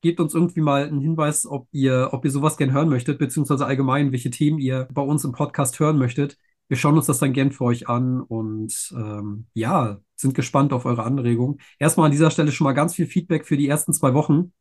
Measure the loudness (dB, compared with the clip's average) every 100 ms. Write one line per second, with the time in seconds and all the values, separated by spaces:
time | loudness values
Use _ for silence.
0 | 0 0 0 2 0 2 2 2 0 -2
1 | -2 0 0 -2 -4 -8 -8 0 2 2
2 | 0 -2 -2 0 0 0 0 2 2 0
3 | -2 -2 -2 -2 0 0 0 0 0 2
4 | 0 -2 -6 0 0 0 -2 -4 -4 -4
5 | -2 -2 -2 -4 -4 -2 -2 0 2 2
6 | 0 0 -4 -6 _ _ _ 0 4 4
7 | 2 0 0 2 0 0 0 0 0 -2
8 | 0 -2 -4 -6 -6 -6 -8 -8 -10 -8
9 | -8 -8 -8 -10 -10 -6 -2 0 -2 -6
10 | _ -4 -2 -2 0 2 2 0 -2 -2
11 | -2 -2 0 0 0 -4 -12 _ 0 4
12 | 4 6 4 4 0 2 0 2 -2 -2
13 | -2 -2 -2 -4 0 0 0 0 -2 0
14 | 2 2 2 2 0 _